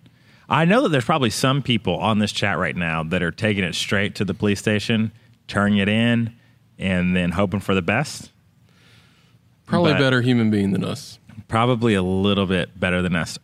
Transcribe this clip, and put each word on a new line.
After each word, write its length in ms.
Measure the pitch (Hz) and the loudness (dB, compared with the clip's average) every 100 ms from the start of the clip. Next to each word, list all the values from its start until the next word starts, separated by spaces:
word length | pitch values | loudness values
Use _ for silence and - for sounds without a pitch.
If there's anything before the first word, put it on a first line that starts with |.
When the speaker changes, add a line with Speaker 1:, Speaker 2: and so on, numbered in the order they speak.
| - _ _ - - | -20 _ _ -20 -2
Speaker 1:
I 160 | 143 | 2
know 180 | 165 226 | 4 4
that 80 | 277 | 2
there's 140 | 147 | 2
probably 260 | 113 160 120 | 0 0 0
some 320 | - 135 139 | 0 0 0
people 340 | 131 117 95 85 | 0 -2 0 -2
on 220 | 98 107 | 0 0
this 120 | 104 | 0
chat 260 | - 104 82 | -2 -2 0
right 180 | 87 65 | -2 -2
now 260 | 85 80 | -4 -4
that 180 | 80 90 | -2 -2
are 80 | 85 | -2
taking 340 | - 110 101 | -2 -2 0
it 100 | 90 | -2
straight 400 | - - 101 101 - | -4 -2 -2 -2 -4
to 80 | |
the 100 | 98 | -6
police 240 | - 104 98 | -2 -2 0
station, 540 | - 104 - 113 110 - - _ - | 0 -2 0 -2 -2 -6 -20 _ -6
turning 300 | 101 101 104 | 0 2 2
it 100 | 98 | 2
in, 460 | 110 117 117 113 - _ _ _ - | 2 2 0 -2 -8 _ _ _ -8
and 380 | 92 92 90 90 | -2 0 0 0
then 140 | 87 | 0
hoping 300 | 85 101 98 | 0 0 -2
for 140 | - | 0
the 60 | 95 | 0
best. 480 | 85 110 156 - - _ _ _ _ _ _ - _ _ _ _ _ _ - | 0 -2 -2 -8 -18 _ _ _ _ _ _ -20 _ _ _ _ _ _ -4
Speaker 2:
Probably 260 | 202 156 | 0 2
a 20 | |
Speaker 1:
But 60 | 147 | 2
Speaker 2:
better 200 | 135 127 | 2 2
human 300 | 120 120 110 | 2 2 4
being 220 | 107 98 | 2 2
than 120 | 92 | 0
us. 340 | - 101 - - - - - | -4 -6 -12 -20 -20 -20 -4
Speaker 1:
Probably 460 | 110 120 120 117 | 0 2 2 2
a 80 | 98 | 2
little 440 | 92 95 101 101 92 | 2 2 2 2 2
bit 320 | 92 73 87 | 0 -2 -4
better 220 | 92 90 | -2 0
than 140 | 90 85 | 0 -2
us. 220 | 78 - | -4 -4